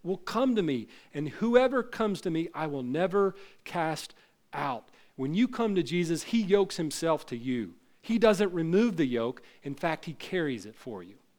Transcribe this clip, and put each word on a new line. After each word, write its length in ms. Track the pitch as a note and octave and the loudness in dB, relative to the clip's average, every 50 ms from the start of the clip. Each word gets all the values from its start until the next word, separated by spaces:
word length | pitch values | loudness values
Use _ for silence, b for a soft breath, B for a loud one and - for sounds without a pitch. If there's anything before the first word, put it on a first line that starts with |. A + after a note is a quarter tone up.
| _ | _
will 140 | E3+ F#3+ F3+ | -4 -6 -4
come 360 | - - - A3 C4 C4 B3 | -6 -4 0 2 2 4 2
to 80 | A3 | 2
me, 240 | F#3 D3+ C#3 A#2+ G#2+ B B B B B B | 2 0 0 -2 -4 B B B B B B
and 160 | D3 D3+ D3 | -6 -6 -6
whoever 520 | - - G3+ A#3 A#3 B3 B3+ C4 C4+ B3+ | -4 -2 0 4 6 6 6 6 2 0
comes 380 | A3+ - - - A3 G#3+ G3 E3 | -2 -4 -2 -2 0 0 0 -2
to 100 | - F#3 | -2 -2
me, 200 | D#3+ D#3+ E3 E3 - | -2 -2 -2 -4 -4
I 140 | - D#3 D#3 | -6 -6 -4
will 160 | C#3+ C#3 B2+ | -4 -4 -4
never 520 | B2 C3 D#3 F3+ F#3+ F3 G3+ G3 G3 F#3 B B B B B B | -2 -2 0 0 2 2 2 2 2 0 B B B B B B
cast 500 | - - F3 D#3+ D#3+ D#3+ - - - - b b b b b _ _ | -8 -4 -2 -2 -2 -2 -6 -8 -14 -16 b b b b b _ _
out." 380 | - D3 C#3+ C#3+ B2+ A2 - - b b b b b | -8 -6 -4 -4 -4 -6 -10 -16 b b b b b
When 180 | b C3 C3+ D#3 | b -4 -2 2
you 140 | G3 B3 B3+ | 2 2 2
come 280 | - - A#3 A3 G3+ | 2 0 0 2 2
to 60 | F#3+ | 0
Jesus, 420 | E3 - D#3+ F3 F3 D#3+ E3+ D3+ - | 0 0 0 0 0 0 0 -4 -4
he 180 | - - A#3 | 0 0 0
yokes 340 | A3 F3 F#3+ G3+ G3 F#3+ - | 2 4 4 4 4 2 0
himself 500 | - E3+ D3+ - - - E3 D#3+ D3 - - | -4 -4 -4 -4 -2 0 0 0 0 -2 -8
to 100 | C3 A#2+ | -10 -8
you. 380 | A#2 C3 B2+ A#2+ A2 E2+ - - b b b b | -4 -2 -2 -2 -2 -6 -8 -18 b b b b
He 180 | b - A3+ A3+ | b -2 0 4
doesn't 320 | G#3 A3 G#3+ F3 G#3+ G3 | 6 6 6 6 2 0
remove 460 | F3 F3 E3 E3 E3+ G3 A3+ A#3+ G3 D#3+ | 0 -2 -2 2 4 4 4 4 2 2
the 80 | D#3+ | 0
yoke. 360 | C3 B2 A#2 A2+ A#2+ C3 - B B B B B | 2 2 0 0 -2 -4 -6 B B B B B
In 120 | C#3+ C#3 | -10 -8
fact, 280 | - - E3+ D#3+ - - | -4 -2 -2 -2 -2 -6
he 100 | - D3+ | -12 -12
carries 520 | - - - F#3 F#3 E3 D3 C3 A2 F#2 | -12 -10 -6 -4 -2 -2 -2 -4 -6 -8
it 100 | G#2 A2 | -14 -18
for 260 | - - C3 A2+ F#2+ | -16 -12 -10 -10 -10
you. 140 | F2+ F2 G2+ - _ _ _ | -12 -14 -20 -20 _ _ _